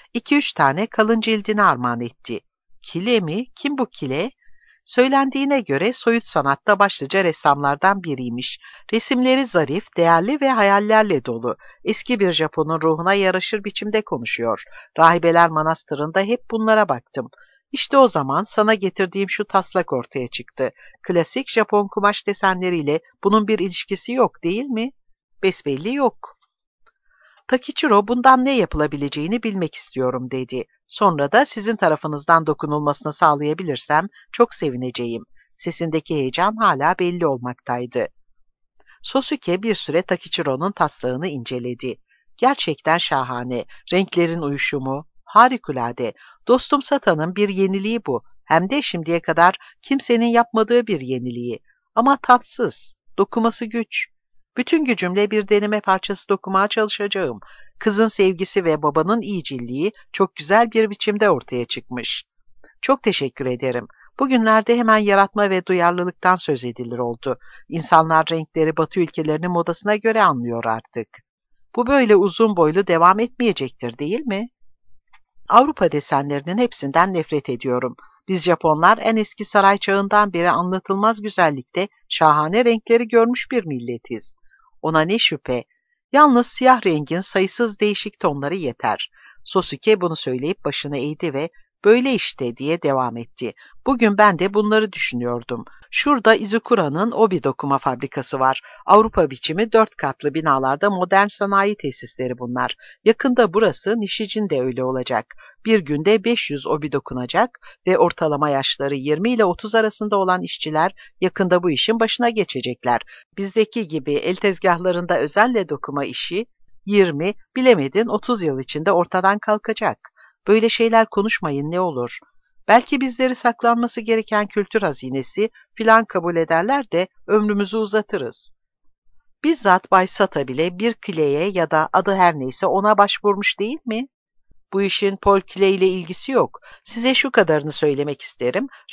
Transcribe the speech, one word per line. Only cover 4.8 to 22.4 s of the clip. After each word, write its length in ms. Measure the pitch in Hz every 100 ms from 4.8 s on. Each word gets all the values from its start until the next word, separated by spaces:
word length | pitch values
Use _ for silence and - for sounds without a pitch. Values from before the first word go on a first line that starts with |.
Söylendiğine 760 | - - 262 269 269 269 277 269
göre 320 | 196 139 202
soyut 340 | 247 226 233 -
sanatta 520 | 156 139 139 - 202
başlıca 460 | 202 - 139 196
ressamlardan 800 | 175 156 156 143 143 143 185 196
biriymiş. 560 | 170 131 123 120 - - - - -
Resimleri 540 | 226 - 247 254 262 254
zarif, 380 | 175 135 175 - -
değerli 440 | 165 170 202 294
ve 100 | 269
hayallerle 720 | 233 202 202 208 220 214 147
dolu. 320 | 123 117 117 - - -
Eski 360 | - 214 - 233
bir 120 | 190
Japon'un 500 | 160 156 - 156 160
ruhuna 320 | 160 156 175
yaraşır 500 | 202 190 185 - 214
biçimde 380 | 202 - 214 214
konuşuyor. 600 | 208 113 117 - 117 107 - - - -
Rahibeler 520 | 165 170 165 165 170
Manastırı'nda 680 | 156 156 160 - 143 151 190
hep 200 | 196 247 -
bunlara 380 | 226 220 220 185
baktım. 400 | 123 _ 139 120 _ _ _ -
İşte 260 | - - 277
o 100 | 254
zaman 360 | 156 135 151 208
sana 260 | - 214
getirdiğim 560 | 214 190 - 185 196 196
şu 140 | -
taslak 480 | 208 190 - 185 -
ortaya 360 | 127 - 135 123
çıktı. 440 | - - - 127 _ - _
Klasik 480 | - 175 160 262 -
Japon 380 | 226 214 208 202
kumaş 380 | 208 202 202 -
desenleriyle 720 | 196